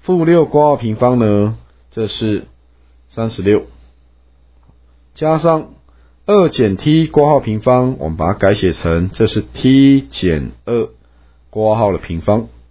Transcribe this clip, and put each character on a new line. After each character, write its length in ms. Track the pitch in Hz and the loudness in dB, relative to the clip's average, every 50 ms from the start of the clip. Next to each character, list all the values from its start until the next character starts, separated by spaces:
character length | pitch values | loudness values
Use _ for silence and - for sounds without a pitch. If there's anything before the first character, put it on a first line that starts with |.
负 240 | _ - 185 175 165 | _ -2 0 0 2
六 200 | 160 170 170 156 | 4 4 2 2
括 240 | 147 - 147 147 151 | 2 2 2 2 2
号 80 | 147 | 2
平 200 | 135 - 113 107 | 0 -2 -6 -4
方 220 | 110 123 123 127 123 | 0 0 0 2 2
呢， 400 | 113 107 104 104 104 107 113 - - _ _ _ _ _ | 2 2 2 2 0 0 -2 -6 -14 _ _ _ _ _
这 160 | _ - 113 | _ -8 -6
是 400 | 101 - - 113 110 107 92 - - _ _ _ _ _ _ _ _ _ _ _ _ | -6 -6 -6 -4 -4 -4 -4 -6 -10 _ _ _ _ _ _ _ _ _ _ _ _
三 220 | _ - 113 113 | _ -8 -6 -6
十 120 | 107 - 95 | -6 -4 0
六， 240 | 101 104 98 - - - - - _ _ _ _ _ _ _ _ _ _ _ _ _ _ _ _ _ _ _ _ _ _ _ _ _ _ | 2 2 2 0 -4 -20 -20 -20 _ _ _ _ _ _ _ _ _ _ _ _ _ _ _ _ _ _ _ _ _ _ _ _ _ _
加 240 | - 156 156 160 160 | -6 -2 0 0 2
上 360 | 147 170 160 160 - - - _ _ _ _ _ _ _ _ _ _ | 2 2 0 0 -2 -8 -18 _ _ _ _ _ _ _ _ _ _
二 240 | - 208 208 185 156 | 0 2 2 2 2
减 280 | - - 123 104 98 | 0 0 0 0 0
T 300 | 92 - 151 151 160 160 | -2 0 2 2 2 2
括 200 | 151 - 151 147 | 2 2 2 2
号 140 | 147 151 139 | 4 2 0
平 200 | - - 107 107 | 0 -2 -6 -4
方， 360 | 107 127 127 127 127 127 131 123 | 0 0 2 2 0 -2 -4 -6
我 100 | 67 80 | -8 -8
们 80 | 80 | -6
把 160 | 82 80 85 98 | -4 -2 -4 -2
它 20 | |
改 200 | - - 95 104 | 0 0 0 0
写 180 | 101 - 92 80 | 2 0 -2 -2
成 380 | - - 87 82 85 87 98 | -2 -4 -2 -2 0 -2 -4
这 160 | - - 113 | -2 -2 -2
是 160 | 107 - 110 101 | 0 0 -4 -6
T 580 | - - - - 131 131 135 139 139 139 135 135 | -6 -12 -2 2 4 4 6 6 6 4 2 0
减 500 | - - - - 92 82 76 67 - - _ _ | -4 -12 -4 -2 -2 -2 -2 -4 -8 -12 _ _
二 240 | - 117 117 113 - - _ _ _ _ _ _ _ _ _ _ _ | -6 -4 -4 -4 -6 -8 _ _ _ _ _ _ _ _ _ _ _
括 240 | - 107 107 107 107 | -6 -2 0 0 0
号 160 | 113 113 101 92 | 2 0 -2 -2
的 60 | 80 | -4
平 220 | - - 85 82 | -6 -8 -10 -6
方 280 | 82 - 104 113 113 117 - - - _ | -2 0 0 0 -2 -6 -16 -20 -20 _